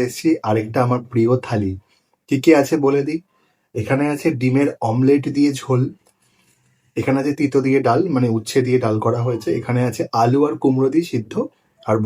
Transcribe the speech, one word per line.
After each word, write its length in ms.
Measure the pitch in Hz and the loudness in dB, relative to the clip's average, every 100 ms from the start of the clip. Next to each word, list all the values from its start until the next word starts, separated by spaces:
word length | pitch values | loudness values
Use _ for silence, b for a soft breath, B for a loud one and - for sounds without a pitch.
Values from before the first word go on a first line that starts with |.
| 123 | -2
এসেছি 220 | - 160 165 107 | -2 -2 -2 0
আরেকটা 300 | 107 110 113 123 | -2 -2 -2 0
আমার 140 | 123 123 | -2 -2
প্রিয় 200 | 117 113 127 - | 0 2 2 0
থালি। 260 | 113 98 95 _ _ _ _ _ | -4 -4 -6 _ _ _ _ _
কি 80 | 135 | -2
কি 80 | 127 151 | 4 4
আছে 140 | 139 160 139 | 4 0 0
বলে 160 | 139 139 | 0 -2
দিই। 120 | 165 - _ _ _ _ - | -6 -10 _ _ _ _ -10
এখানে 240 | - 135 147 | -2 0 0
আছে 140 | 143 170 131 | -2 -2 0
ডিমের 280 | 127 131 143 - 117 | 0 2 0 0 -2
অমলেট 340 | 117 131 143 139 135 | 2 4 4 2 0
দিয়ে 140 | 143 131 | 0 0
ঝোল, 220 | - 127 139 - _ _ _ _ _ _ _ _ _ - | -2 0 0 -4 _ _ _ _ _ _ _ _ _ -6
এখানে 180 | - 135 | -2 0
আছে 120 | 139 143 | -2 -2
তিতো 180 | 139 135 131 | 0 0 2
দিয়ে 140 | 135 127 | 2 2
ডাল, 140 | 120 185 135 | 0 0 0
মানে 120 | 123 113 | 0 -2
উচ্ছে 220 | 110 135 127 | -2 -2 2
দিয়ে 120 | 127 120 | 0 2
ডাল 100 | 107 113 | 0 0
করা 140 | 117 120 | -2 -2
হয়েছে, 220 | 117 139 135 | -4 -4 -4
এখানে 200 | 123 131 123 | -2 0 0
আছে 120 | 117 170 117 | -2 -4 0
আলু 180 | 117 135 147 | 2 2 0
আর 60 | 156 | 0
কুমড়ো 280 | 139 131 135 | 0 2 2
দিয়ে 120 | 151 170 | 0 -2
সিদ্ধ 220 | 123 110 190 269 _ _ _ - | -6 -6 -6 -6 _ _ _ -4
আর 80 | 110 | -2